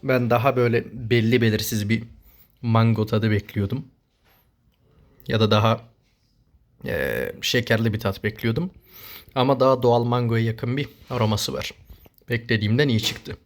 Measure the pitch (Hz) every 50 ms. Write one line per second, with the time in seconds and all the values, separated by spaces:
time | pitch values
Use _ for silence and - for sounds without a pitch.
0 | - 139 131 127 123 113 120 113 117 139 123 127 123 120 113 117 - - - 123
1 | 123 107 123 117 110 113 120 123 117 113 107 104 - - - 107 104 101 113 113
2 | 113 117 - - _ - _ _ _ _ _ _ - 117 113 113 113 117 113 107
3 | 110 107 - 110 107 110 107 101 101 - - 104 101 98 117 135 - - _ _
4 | _ _ _ _ _ _ _ _ _ _ _ _ _ _ _ _ _ _ _ _
5 | _ _ _ _ - - - 110 110 104 110 107 104 117 117 113 - - _ _
6 | _ _ _ _ _ _ _ _ _ _ _ _ _ _ _ _ - - 87 78
7 | 67 67 57 62 64 - - - - - - 123 120 - 117 110 113 113 101 104
8 | - 98 98 - - 107 101 - - 117 113 135 175 185 _ - _ _ - -
9 | - - - - - - _ 131 123 135 139 123 131 135 135 120 120 123 117 120
10 | 120 120 120 123 123 117 117 113 113 113 110 - - 120 123 143 143 - - _
11 | - - 127 120 113 107 107 101 - - 65 67 - - - - - _ - -
12 | - - _ _ _ - 120 117 113 - 117 107 107 104 110 123 147 143 117 110
13 | 110 - - - - - 92 - _